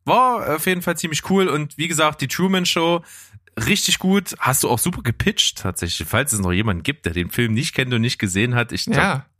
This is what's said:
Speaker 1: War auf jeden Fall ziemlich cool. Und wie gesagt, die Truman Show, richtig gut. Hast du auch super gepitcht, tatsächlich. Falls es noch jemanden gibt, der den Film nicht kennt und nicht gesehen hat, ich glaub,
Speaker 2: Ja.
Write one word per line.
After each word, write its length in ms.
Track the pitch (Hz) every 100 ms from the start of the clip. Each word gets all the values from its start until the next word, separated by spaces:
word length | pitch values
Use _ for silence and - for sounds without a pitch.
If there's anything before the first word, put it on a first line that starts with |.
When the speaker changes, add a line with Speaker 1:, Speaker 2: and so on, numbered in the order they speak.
| 139
Speaker 1:
War 500 | 208 254 233 - 156
auf 100 | 185
jeden 140 | 180
Fall 160 | 175 160
ziemlich 320 | 165 151 -
cool. 200 | 190 185
Und 280 | 147 147 -
wie 120 | 170
gesagt, 320 | 156 156 151
die 60 | 135
Truman 360 | - 185 185 175
Show, 380 | 175 165 170 - - - - _ - 113
richtig 320 | 202 - -
gut. 360 | 185 196 190 -
Hast 240 | - 131
du 80 | -
auch 80 | 123
super 240 | - -
gepitcht, 560 | - - 101 - - -
tatsächlich. 500 | 95 87 87 - 80
Falls 240 | 110 139
es 60 | 104
noch 120 | 92
jemanden 300 | 90 110 87
gibt, 200 | 80 143
der 80 | 90
den 180 | 85 87
Film 220 | - 117
nicht 220 | 110 160
kennt 180 | - 127
und 80 | 120
nicht 180 | 120 -
gesehen 360 | 104 92 123
hat, 180 | 120 117
ich 120 | - -
glaub, 100 | 135
Speaker 2:
Ja. 300 | 190 135 -